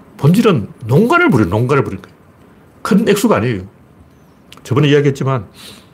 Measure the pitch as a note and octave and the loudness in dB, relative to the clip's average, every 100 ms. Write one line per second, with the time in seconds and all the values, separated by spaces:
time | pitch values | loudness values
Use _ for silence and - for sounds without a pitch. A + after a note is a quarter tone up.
0 | - - C#3 F#3+ A#3+ D3+ F#2+ - A2 C#3+ | -20 -2 2 2 2 0 -4 -12 -2 0
1 | A#3+ F4 F4 C3 G2+ G#2+ B2 C#3+ - F#2+ | 2 2 2 2 0 0 0 0 -2 -8
2 | - - - _ - - - - - G3 | -14 -20 -20 _ -20 -20 -20 -14 -2 0
3 | G#3 G3+ A3+ C3+ A#2 G#2 F#2+ - _ - | 2 0 0 0 -2 -6 -10 -20 _ -20
4 | _ _ _ _ _ - - A#2+ D3 C#3+ | _ _ _ _ _ -20 -6 0 2 2
5 | C#3+ C3+ C3 C3 F#2+ - - - - | 2 -2 -4 -4 -8 -18 -20 -20 -20